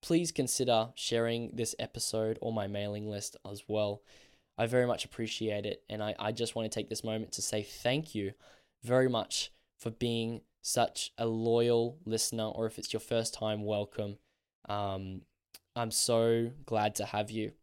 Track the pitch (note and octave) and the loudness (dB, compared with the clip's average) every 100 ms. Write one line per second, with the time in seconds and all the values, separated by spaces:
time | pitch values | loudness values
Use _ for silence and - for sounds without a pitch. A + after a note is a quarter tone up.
0 | - E3+ E3+ - B2+ - B2+ A2+ A2+ - | 4 2 2 0 0 2 4 4 2 -4
1 | - A#2 A#2 A#2 A#2 A#2 A2+ - A2 - | 0 2 2 0 -2 -4 -4 -4 -8 -4
2 | - A2 A2 A2+ A#2 A2+ G2 G2+ G#2 G#2 | -2 0 0 0 -2 -2 -2 -2 -4 -4
3 | G#2+ G#2 - - G2+ G2+ - G#2+ G#2 G2+ | -4 -6 -8 -12 -12 -14 -2 0 2 -2
4 | _ - - _ _ - A2+ B2 B2 A#2+ | _ -20 -20 _ _ -2 2 4 4 0
5 | - - A2+ - A2 G#2 G#2 - _ G#2+ | -4 -6 -6 -2 -2 -2 -4 -8 _ -4
6 | G#2+ G#2+ G#2 A2+ A#2 - A2 A2 G2+ A2 | -4 -2 -4 -2 -2 -2 -4 -4 -4 -4
7 | A2+ A2 A2 - - G#2+ G#2 - B2+ C3+ | -2 -4 -4 -4 -2 -4 -4 -2 0 0
8 | D#3+ A2 G2 - - - _ _ A#2 B2+ | 0 -4 -4 -6 -20 -20 _ _ 2 4
9 | C3 A#2+ G#2 - - _ _ _ A#2+ A2 | 6 4 -2 -4 -4 _ _ _ -8 -4
10 | B2 A#2 A2+ A#2 _ _ - - A#2 - | -2 0 -2 -4 _ _ -2 2 2 0
11 | - - A#2 A2+ A2+ A#2 A#2+ A#2 A#2 C#3+ | -8 -2 0 2 4 4 6 4 2 -2
12 | - A2 - A2+ A2 - A2+ - - A2 | -4 -2 0 -2 -4 -2 -4 -4 -6 -6
13 | - A#2 A2+ - A2 G#2+ G#2 G#2 G#2 - | 0 0 0 -2 -2 0 0 0 -2 -4
14 | G#2 G2+ _ _ _ _ - G#2 G2+ F#2+ | -6 -6 _ _ _ _ -6 -2 -2 -4
15 | F#2+ F#2 - _ _ - _ - A#2 - | -6 -10 -14 _ _ -20 _ -4 -2 0
16 | - A#2 A#2 A#2 A#2 C#3 - A2+ G#2+ G#2+ | 4 4 6 4 2 -4 -2 2 2 0
17 | G2+ G#2 G#2+ A2 G#2 - | -2 -2 -2 -2 -4 -6